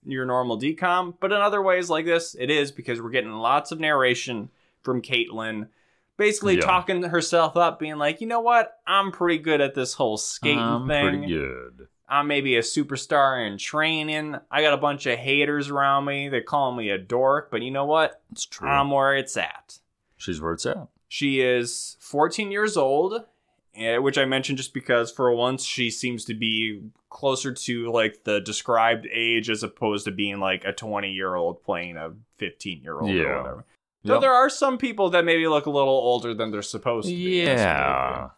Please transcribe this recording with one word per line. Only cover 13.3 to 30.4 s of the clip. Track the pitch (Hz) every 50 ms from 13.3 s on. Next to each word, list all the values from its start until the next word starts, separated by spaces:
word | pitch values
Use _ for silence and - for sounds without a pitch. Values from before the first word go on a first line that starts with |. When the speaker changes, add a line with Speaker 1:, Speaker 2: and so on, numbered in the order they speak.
| 131 123 113
Speaker 1:
in | 104 101
training. | 98 - - - 151 156 160 160 156 151 156 156 151 151 151 143 - - -
I | - 147
got | 156 151 143
a | 135
bunch | 147 143 139 139 -
of | 131 117 117
haters | 127 135 139 143 143 143 147 147 143 143
around | 143 139 139 139 139 139 143
me. | 143 139 139 139 139
They | 135 120 113
call | - 147 143 139 127 123
me | 120 110 101
a | 98 95
dork, | 92 98 120 123 131 135 139 151 147 -
but | - 110 120
you | 127
know | 135 139 139
what? | 147 151 160 156 - - - _ - -
Speaker 2:
It's | - -
true. | - - - - 135
Speaker 1:
I'm | 143 139 139 143
where | 139 139 135 139 139
it's | 135 135 - -
at." | 104 87 76 - - - - - - _ _ _ _ _ _ _
Speaker 2:
She's | - - - 87 76
where | 78 82 85
it's | - -
at. | 127 - 185 147 - _ _ _ - -
Speaker 1:
She | - 143 139 135 131 127
is | 127 123 123 120 117 - - - - - _
fourteen | - - - 147 156 170 170 - 214 196
years | 202 208 214 214 180
old, | 170 139 135 139 151 175 190 220 233 220 _ _ _ _ _ _ _ _ _ _
eh, | 107 113 113 117 123
which | 139 139 139
I | 147 135
mentioned | 131 135 131 131 - 139
just | 131 131 - -
because | 135 - - 123 120 117 113 -
for | - 127 123 120
once | 117 120 127 131 127 -
she | - - 135 123 117
seems | 110 - - 123 120 113 -
to | - 113
be | 110 113 110 110 110 110 110 104 98 107 107 - _ _ -
closer | - - - 139 135 131 - 139 123
to, | - - - 120 117 113 117 117
like, | 113 110 110 107 - -
the | 110 104 104
described | 92 107 104 - - - 117 113 113 117 117 110 113 - 110
age | 113 117 117 117 113 110 117
as | 110 107 113
opposed | 104 - - 123 107 104 101 101
to | 107
being, | 95 92 101 101 98 101